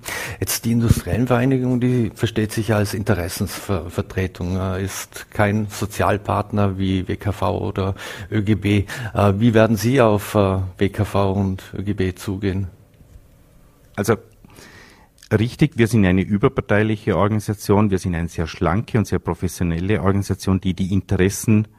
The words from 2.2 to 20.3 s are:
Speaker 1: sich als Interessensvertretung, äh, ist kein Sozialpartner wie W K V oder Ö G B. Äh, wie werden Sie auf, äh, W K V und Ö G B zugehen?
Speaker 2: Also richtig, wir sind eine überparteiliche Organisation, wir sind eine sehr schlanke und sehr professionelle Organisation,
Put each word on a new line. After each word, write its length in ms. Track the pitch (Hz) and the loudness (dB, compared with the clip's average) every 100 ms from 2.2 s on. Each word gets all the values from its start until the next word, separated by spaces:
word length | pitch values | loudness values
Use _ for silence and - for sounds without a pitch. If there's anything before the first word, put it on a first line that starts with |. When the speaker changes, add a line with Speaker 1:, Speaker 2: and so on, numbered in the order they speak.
| 110 107 107 | -2 -2 -2
Speaker 1:
sich 200 | - 107 | -2 0
als 220 | 107 101 | 0 0
Interessensvertretung, 1600 | 101 101 90 82 - 98 - - 95 87 - - - 92 - 87 92 | -2 -2 0 -2 -4 -6 -6 -4 -4 -4 -6 -6 -4 -4 -4 -4 -2
äh, 260 | 92 92 | -2 -4
ist 480 | 98 - - - - | -6 -8 -12 -16 -6
kein 360 | - 104 107 104 | 0 2 2 -2
Sozialpartner 1080 | - 101 - 90 101 101 98 104 104 101 95 | -6 -6 0 0 0 -2 -4 -2 0 0 0
wie 280 | 95 95 92 | 0 0 -2
W 100 | 92 | -4
K 160 | 104 | -4
V 260 | - 95 92 | -2 -2 -2
oder 360 | 98 98 95 98 - - 98 | -4 -4 -4 -4 -10 -14 -6
Ö 100 | 110 | -2
G 120 | 104 | 0
B. 300 | 98 101 104 98 - 113 | 0 2 2 0 -6 -4
Äh, 220 | 92 101 98 | 2 2 4
wie 160 | 117 | 4
werden 240 | 110 110 110 | 6 4 4
Sie 240 | 113 135 | 2 4
auf, 340 | 113 104 - | 4 2 2
äh, 240 | 107 98 95 92 - | 2 2 2 -4 -2
W 100 | 98 | -2
K 160 | - | 0
V 280 | 98 98 98 | -2 0 2
und 300 | 95 98 95 - - | 2 0 -2 -8 -8
Ö 60 | |
G 100 | 98 | -4
B 220 | 98 92 | -2 -2
zugehen? 540 | - - 98 101 92 95 - _ _ - - - _ _ - - _ _ | -4 -6 -4 -2 -2 -4 -10 _ _ -20 -20 -20 _ _ -20 -20 _ _
Speaker 2:
Also 220 | - 101 107 - - - - - - - - _ _ - | -4 0 0 -2 -20 -20 -20 -20 -20 -20 -20 _ _ -2
richtig, 440 | 104 117 - 151 - | 0 0 0 0 2
wir 120 | 113 | 2
sind 180 | 117 92 | 4 4
eine 160 | 92 | 4
überparteiliche 920 | 87 101 135 - - 104 110 110 - 85 | 2 0 0 0 0 2 2 -2 0 2
Organisation, 760 | 104 110 104 104 - 101 107 | 2 0 -2 -4 2 4 4
wir 80 | 95 | 0
sind 160 | 95 | -2
eine 140 | 85 85 | -2 -4
sehr 180 | - 80 | -4 -6
schlanke 500 | - 85 85 - 117 | -2 0 0 0 -2
und 120 | 98 | 0
sehr 100 | 90 | -2
professionelle 840 | - 85 90 - 87 82 95 107 | -2 -4 -4 -2 -2 -2 -2 0
Organisation, 600 | 92 98 98 | 2 2 0